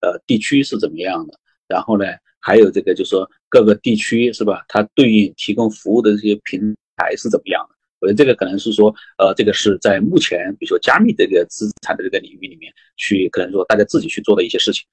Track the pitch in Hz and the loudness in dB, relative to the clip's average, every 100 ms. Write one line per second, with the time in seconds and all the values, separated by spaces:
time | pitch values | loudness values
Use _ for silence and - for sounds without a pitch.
0 | 90 - _ 117 - 139 139 - 85 78 | -2 -4 _ -2 0 -2 0 -4 -6 -6
1 | 90 90 78 - _ _ _ 90 - 104 | -6 -6 -10 -16 _ _ _ -6 0 -2
2 | 98 85 _ _ - 104 104 95 95 87 | -2 -8 _ _ 2 6 6 2 -2 -2
3 | 92 98 92 _ _ 131 107 104 - 107 | -2 -2 -4 _ _ 2 4 2 0 -2
4 | - 117 120 110 107 92 - 107 107 - | -2 0 -2 -2 -4 -4 -4 -4 -2 2
5 | 131 107 98 - - 110 113 107 92 113 | 4 4 2 -4 -6 -2 -2 -2 0 2
6 | 110 104 107 104 - 92 107 107 _ _ | 2 0 0 -2 -4 -6 -6 -6 _ _
7 | - 135 120 107 - - - _ _ _ | -4 -4 -2 -4 -2 -6 -6 _ _ _
8 | 95 107 139 117 92 98 107 104 107 107 | -2 4 4 4 0 -4 -6 2 2 2
9 | - _ 95 95 104 98 208 190 - 98 | -18 _ 0 2 0 2 0 0 0 0
10 | 107 175 - 87 92 101 - 90 - 143 | 2 0 0 -4 -6 -10 -4 -2 2 2
11 | 233 - - 92 87 - 107 - - - | 2 2 2 2 0 -4 -8 -8 -10 -8
12 | 92 98 - - 92 - - _ _ _ | -4 -6 -8 -18 -20 -18 -20 _ _ _
13 | - 101 90 - 90 98 90 107 101 110 | -4 -2 -2 -4 -4 -4 -2 0 2 0
14 | - - 107 104 101 90 - 98 - | -4 -10 0 0 0 -2 -2 -4 -8